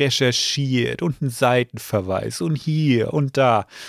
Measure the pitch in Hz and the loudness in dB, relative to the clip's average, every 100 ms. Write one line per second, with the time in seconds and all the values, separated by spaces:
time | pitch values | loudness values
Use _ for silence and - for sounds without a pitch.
0 | 139 - 127 120 - - 139 127 120 123 | 0 2 2 0 -2 -2 0 0 0 -2
1 | 175 131 139 120 127 123 120 113 - 104 | -4 -2 -4 0 2 2 0 -6 -4 -4
2 | 95 95 110 - 170 147 - 156 151 120 | -2 -4 -4 -4 -4 -2 -2 0 2 2
3 | - 156 135 135 131 110 - - | 2 0 0 2 4 2 0 -10